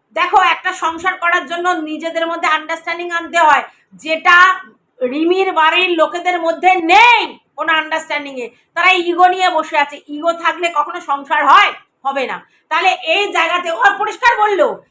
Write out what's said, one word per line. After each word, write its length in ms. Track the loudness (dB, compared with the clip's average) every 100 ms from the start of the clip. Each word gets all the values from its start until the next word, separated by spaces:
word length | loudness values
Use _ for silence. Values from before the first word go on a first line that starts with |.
| _
দেখো, 280 | -4 2 2
একটা 320 | 2 0 -6
সংসার 460 | -6 -6 -4 -6 -2
করার 280 | -2 -2 -2
জন্য 220 | -4 -2
নিজেদের 580 | -4 -4 -8 -6 -4 -6
মধ্যে 220 | -4 -2
আন্ডারস্ট্যান্ডিং 600 | -2 -4 -10 -8 -8 -6
আনতে 280 | -8 -4 2
হয়, 240 | 4 4 0 _ _
যেটা 680 | -16 -6 -2 4 6 6 4 -8 _ _ -6
রিমির 500 | -4 -2 -2 0 -2
বাড়ির 380 | 2 2 2 0
লোকেদের 500 | 0 0 0 -4 -2
মধ্যে 340 | -2 0 2
নেই 640 | 2 4 6 6 4 0 -10 _ -8
কোনো 160 | -2
আন্ডারস্ট্যান্ডিংয়ে। 800 | 0 0 -6 -4 -8 -8 -12 -12 _ _
তারা 160 | 0 2
ইগো 360 | 2 0 2 2
নিয়ে 240 | 4 0
বসে 280 | 0 -2 -2
আছে। 220 | -2 -6 -14
ইগো 240 | -6 -4
থাকলে 400 | -2 -4 -2 -4
কখনো 260 | -2 -4 -6
সংসার 460 | -6 -6 -2 0 4
হয়? 260 | 4 4 -2 _ _
হবে 220 | -6 -4 -4
না। 200 | -8 _ _ -6
তাহলে 200 | 0 0
এই 440 | -2 -2 -2 0
জায়গাতে 380 | -2 0 -2 -4
ও 120 | 0 0 2
পরিষ্কার 420 | -2 2 0 2
বললো, 420 | 2 2 0 -2 _